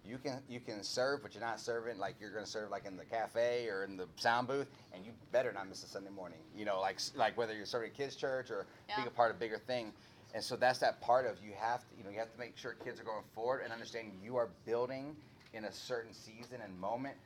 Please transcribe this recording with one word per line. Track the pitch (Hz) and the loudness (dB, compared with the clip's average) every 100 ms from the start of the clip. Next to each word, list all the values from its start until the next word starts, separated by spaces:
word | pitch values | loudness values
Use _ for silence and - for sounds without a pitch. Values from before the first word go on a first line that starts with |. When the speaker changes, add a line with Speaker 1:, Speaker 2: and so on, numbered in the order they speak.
Speaker 1:
you | 98 127 | -8 -6
can, | 143 131 135 | -4 -4 -6
you | 120 | -8
can | 113 104 | -6 -6
serve, | 95 107 104 107 | -2 2 2 2
but | 104 | -4
you're | 104 | -4
not | 117 107 | -2 -2
serving. | - 117 113 104 | 0 0 0 -2
Like, | 98 92 | -4 -4
you're | 104 | -6
gonna | 104 | -6
serve, | 98 110 104 | -4 -4 -2
like, | 98 | -4
in | 98 92 | -4 -10
the | 82 | -2
cafe | 113 104 117 120 120 117 | -2 2 4 4 4 2
or | 98 | 0
in | 98 95 | -2 -4
the | 87 - | -6 2
sound | 117 120 123 | 4 6 4
booth, | 139 135 - - | 0 -2 -8 -16
and | 92 104 | -14 -14
you | 113 - | -16 2
better | 123 123 | 2 4
not | 98 95 | -2 -6
miss | 90 | -8
a | 101 | -8
Sunday | 101 98 | -10 -8
morning." | 98 90 80 80 | -8 -10 -10 -14
You | 87 104 | -4 2
know, | 95 | 4
like, | 95 95 | 2 2
s-, | - 139 | -4 4
like, | 110 98 | 4 6
whether | 113 | 0
you're | 110 | 0
serving | 98 123 110 | -2 -2 -2
kids' | - 139 | -4 -4
church | - 143 131 127 | 0 0 0 0
or | 104 95 - - | -4 -4 -12 -4
Speaker 2:
Yeah. | 214 | -2
Speaker 1:
being | - | 0
a | |
part | - 117 | 8 8
of | 92 | 8
bigger | 117 107 | 0 0
thing. | - 123 107 - - - - | 0 -2 -2 -10 -20 -20 -6
And | 110 | -4
so | - 117 | -2 6
that's | 123 127 | 6 6
that | 127 - | 4 4
part | - 127 123 | 6 6 6
of | 92 | -2
you | 104 | -10
have | 101 113 123 - | -2 0 0 -4
to, | - | -14
you | |
know, | 101 | -8
you | 101 | -4
have | 113 | -4
to | 113 | -6
make | 117 - | -10 -8
sure | 123 | -8
kids | 110 123 113 | -6 -8 -6
are | |
going | 113 107 - 113 | -4 -6 -6 -2
forward | 117 131 | 0 2
and | 117 | 0
understand | 113 110 117 110 95 | -6 -6 -6 -6 -10
you | 104 123 | -2 2
are | 113 90 110 | 2 0 0
building | 117 123 135 143 147 - - - | 2 2 -2 -6 -10 -16 -20 -12
in | 110 107 | -8 -6
a | |
certain | - - 120 113 | -8 -4 -4 -4
season | - 110 110 120 123 | -14 -16 -14 -10 -10
and | 104 90 | -8 -4
moment | 98 120 139 - | -2 0 -2 -8